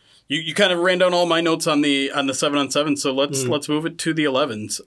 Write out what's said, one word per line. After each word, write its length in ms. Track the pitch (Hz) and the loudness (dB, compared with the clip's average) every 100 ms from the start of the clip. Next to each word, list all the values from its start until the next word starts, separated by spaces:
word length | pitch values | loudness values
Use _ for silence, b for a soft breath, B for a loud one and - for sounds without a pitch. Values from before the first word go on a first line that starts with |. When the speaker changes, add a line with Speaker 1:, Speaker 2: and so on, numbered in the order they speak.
| b b - | b b -6
Speaker 1:
you, 120 | 151 | -6
you 140 | 160 151 | -2 2
kind 160 | 190 | 2
of 60 | 175 | 2
ran 180 | 180 180 | 2 2
down 160 | 185 | 4
all 120 | 175 175 | 4 2
my 160 | 165 | 2
notes 260 | 165 160 165 | 2 0 0
on 140 | 147 | 2
the, 300 | 147 139 139 | 2 2 0
on 140 | 147 135 | -2 -4
the 60 | |
seven-on-seven, 640 | 127 151 143 135 147 151 143 | -2 0 0 0 0 0 0
so 160 | 143 | 0
let's, 300 | 131 139 135 | 0 0 0
Speaker 2:
Mm. 60 | 127 | 0
Speaker 1:
let's 200 | 147 147 | -2 -2
move 160 | 151 165 | -2 -2
it 120 | 165 | -4
to 140 | 165 | -4
the 100 | 156 | 0
elevens. 580 | 147 131 147 107 104 - | 0 0 -2 -4 -8 -10